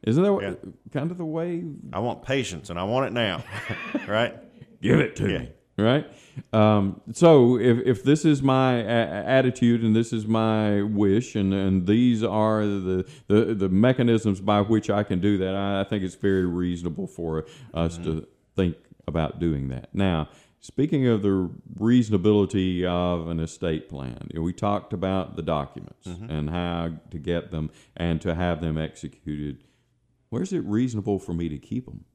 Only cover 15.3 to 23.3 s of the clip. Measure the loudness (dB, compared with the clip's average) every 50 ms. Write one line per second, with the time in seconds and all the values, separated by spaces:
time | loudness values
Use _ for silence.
15.3 | 2 2 0 -2 -2 -2 -2 -2 -2 -2 -2 -2 -2 -4 -4 -6 -8 -2 0 0
16.3 | 2 2 0 0 -2 -2 -2 -2 -4 -4 -6 -6 -6 -6 -10 -10 -8 -8 -6 -4
17.3 | -4 -4 -6 -8 -16 -20 -20 -10 -4 -2 -2 -2 -2 -4 -6 -4 -4 -4 -6 -12
18.3 | _ _ _ _ _ -2 -2 -2 -2 -6 _ _ -20 _ _ -6 -4 -2 -2 -2
19.3 | -4 -4 -2 -2 -2 -2 -4 -6 -8 -10 -12 _ -4 -2 0 0 0 0 -2 -6
20.3 | -10 -20 _ _ _ _ -20 -12 _ -2 -2 0 0 2 2 2 2 2 2 0
21.3 | 0 0 0 -4 -6 -12 _ -18 -10 -2 2 4 4 4 4 4 0 2 4 4
22.3 | 4 4 2 2 0 -2 0 0 -2 -2 -2 -2 0 0 0 0 -2 -2 -4 -4